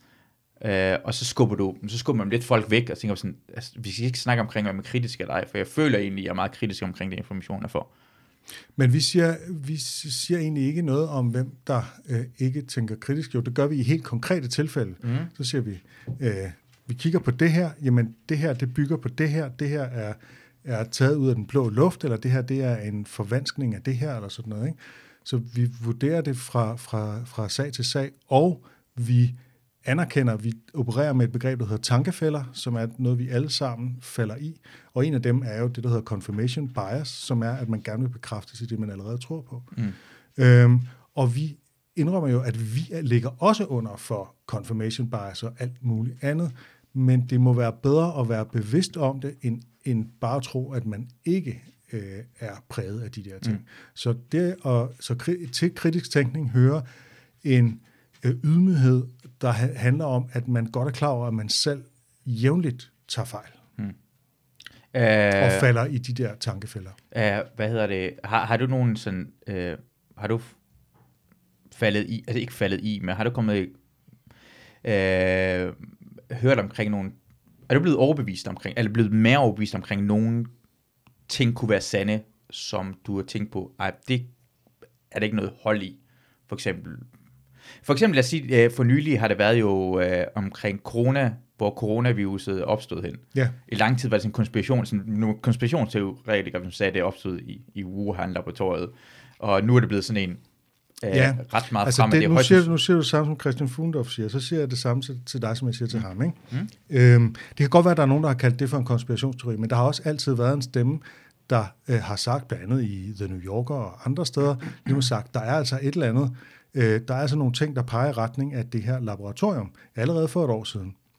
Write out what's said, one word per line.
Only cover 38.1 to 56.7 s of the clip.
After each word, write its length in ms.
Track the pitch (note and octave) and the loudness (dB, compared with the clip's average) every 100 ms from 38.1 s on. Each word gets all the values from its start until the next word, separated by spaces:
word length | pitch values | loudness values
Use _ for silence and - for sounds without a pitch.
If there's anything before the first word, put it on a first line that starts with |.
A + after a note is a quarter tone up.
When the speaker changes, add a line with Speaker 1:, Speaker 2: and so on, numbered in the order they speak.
Speaker 2:
bekræftes 500 | B2 - G#2 - - | -6 -10 -10 -12 -12
i 60 | A#2 | -8
det, 120 | A2 | -6
man 120 | G#2+ | -6
allerede 280 | G2 G2+ A#2+ | -8 -10 -10
tror 220 | - D#3+ | -8 -12
på. 220 | B2+ B2+ - - | -12 -16 -14 -8
Speaker 1:
Mm. 160 | G#2+ F#2+ - - _ - | -8 -8 -18 -20 _ 4
Speaker 2:
Øhm, 360 | B2+ B2 A#2+ B2 - - _ | 8 10 10 6 2 -10 _
og 220 | - B2+ B2 | 0 0 0
vi 200 | D#3 C#3+ _ _ _ - | -4 -8 _ _ _ -2
indrømmer 320 | D3+ F#3 D3 | 0 0 2
jo, 120 | A#2+ | 0
at 340 | B2+ A2+ A2 | 0 -4 -4
vi 60 | B2 E3 E3 | -4 -4 -4
ligger 260 | C#3+ A#2+ B2+ B2+ | 2 2 2 0
også 220 | F#3+ A3 | 2 2
under 320 | G3 B2+ A2 G2+ | 0 -4 -6 -10
for 380 | - G#2+ F#2+ _ - | -8 -8 -8 _ -10
confirmation 640 | G#2+ G2 A2 A2 A2 A#2 | -8 -4 -4 -4 -4 -4
bias 320 | A2 G2 F#2 | -6 -8 -10
og 100 | A#2 A#2+ | -10 -8
alt 240 | B2 - | -10 -4
muligt 420 | B2 A2 A#2+ B2 | -2 -2 -2 -4
andet, 280 | C#3 D3+ E3+ - - _ _ | -4 -2 -4 -6 -20 _ _
men 340 | C3+ B2+ B2+ B2 | 0 4 4 4
det 100 | B2 | 4
må 120 | B2+ | 4
være 200 | B2 A#2 A2+ | 4 2 0
bedre 380 | C3+ D3+ E3+ D3+ | 2 4 2 0
at 80 | A#2 | -2
være 180 | A2 A2 | -2 -2
bevidst 500 | A#2 G#2 D3 F#3 E3+ | -4 0 0 0 -2
om 240 | C3+ C3+ | -2 -2
det, 140 | C3+ C#3 | -8 -6
end, 200 | B2 A#2 - _ | -4 -6 -8 _
end 220 | - A2+ G#2+ - | -2 -2 -2 -6
bare 160 | A#2 C#3 | -4 -4
at 60 | |
tro, 300 | B2 C3 B2+ | -4 -8 -6
at 140 | C3 A2 | -6 -6
man 220 | G#2 B2 _ | -8 -12 _
ikke, 380 | - F#3+ C3 - - _ - | -2 -2 -2 -10 -14 _ -12
øh, 260 | A2+ G2 G2 B2 - | -12 -10 -14 -16 -14
er 160 | G#2+ G2 - | -14 -14 -12
præget 320 | - F#2+ G#2+ | -8 -8 -8
af 100 | G#2+ | -10
de 120 | G#2+ | -12
der 160 | G2 F#2+ | -14 -8
ting. 180 | A2+ G#2 | -4 -4
Speaker 1:
Mm. 80 | - - - | -6 -20 -20
Speaker 2:
Så 200 | - B2 A#2 - | -6 -4 -4 -2
det 240 | D#3 F3+ F#3 C#3 | -2 0 -2 0
at, 220 | B2 B2 B2 | 2 0 -6
så 140 | - | -8
kri-, 320 | B2 - F3+ D3 | -6 -4 -4 -4
til 220 | - F3 | -2 -2
kritisk 360 | F3 F3 E3+ - | 0 -2 -2 0
tænkning 400 | D3 C3+ D#3 C#3 | 0 0 -2 0
hører 300 | B2 B2+ | 4 4